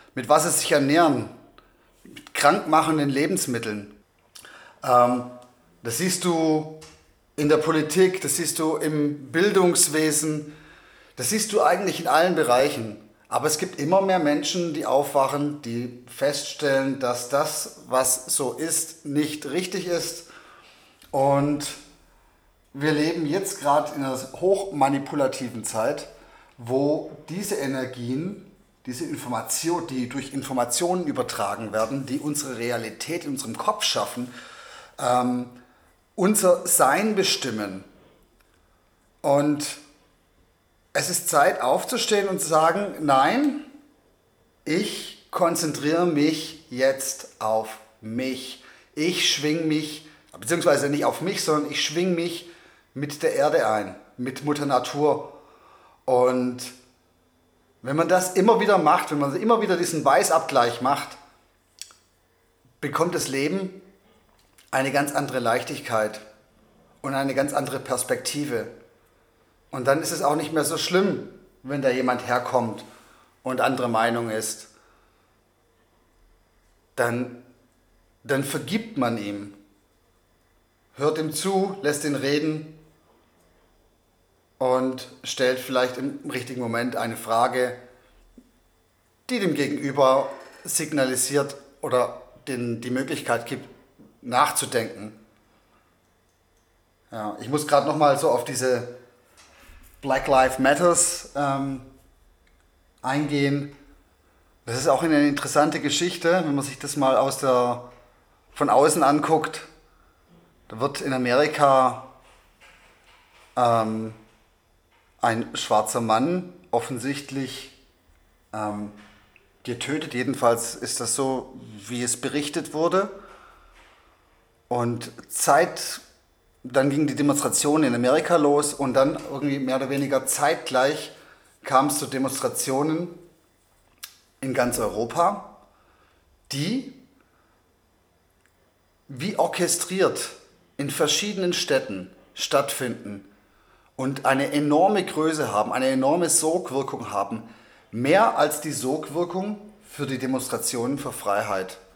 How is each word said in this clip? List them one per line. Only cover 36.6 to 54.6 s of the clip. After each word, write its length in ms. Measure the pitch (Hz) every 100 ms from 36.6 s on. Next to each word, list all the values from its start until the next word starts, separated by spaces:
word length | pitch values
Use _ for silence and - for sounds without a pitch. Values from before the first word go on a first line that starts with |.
| -
Sein 500 | - 135 156 220 208
bestimmen. 640 | - - 131 110 101 95 - _ _ _ _ _ _ _ _ _ _ _ _ _
Und 460 | 143 143 151 147 143 - - _ _ _ _ _ _ _ _ _ _
es 180 | 143 143
ist 180 | - -
Zeit 320 | 151 156 196
aufzustehen 680 | 123 175 - - - 208 196
und 120 | 185
zu 80 | 151
sagen, 460 | 156 165 180 202 -
nein, 640 | 147 135 147 233 294 - - - _ _ _ _ _ _ _ _
ich 640 | - 165 208 - - - _
konzentriere 760 | - 170 170 165 123 147 165 175
mich 580 | 147 151 156 - - -
jetzt 680 | 123 135 135 - - - -
auf 280 | 110 110 110 - - _
mich. 640 | 107 117 131 127 - - - - _ -
Ich 360 | 165 175 -
schwing 360 | - 147 160 160
mich, 400 | 151 151 - - - _ -
beziehungsweise 480 | 123 170 160 143 143
nicht 160 | 143
auf 160 | 120 -
mich, 240 | 170 202
sondern 260 | - 151 147
ich 140 | 143
schwing 320 | - 151 185 170
mich 340 | 170 170 - - - _ _
mit 280 | 131 143 -
der 120 | 165
Erde 340 | - 147 156 110
ein, 260 | 107 101 104 - -
mit 280 | 127 127
Mutter 220 | 143 147